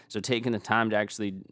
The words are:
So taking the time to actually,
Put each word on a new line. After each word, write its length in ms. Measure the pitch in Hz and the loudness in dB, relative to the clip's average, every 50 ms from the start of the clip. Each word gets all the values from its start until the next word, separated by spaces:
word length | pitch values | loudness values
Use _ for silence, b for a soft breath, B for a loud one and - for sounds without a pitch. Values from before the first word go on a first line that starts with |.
| B B | B B
So 120 | - 107 | -6 -4
taking 340 | 95 - 127 117 117 123 117 | -2 0 0 0 2 0 0
the 60 | 101 | 0
time 300 | - - 113 113 113 110 | 0 2 2 4 4 4
to 40 | 107 | 2
actually, 400 | 104 104 101 - - 104 101 95 95 - - | 0 0 0 -4 -4 -4 -4 -4 -6 -10 -14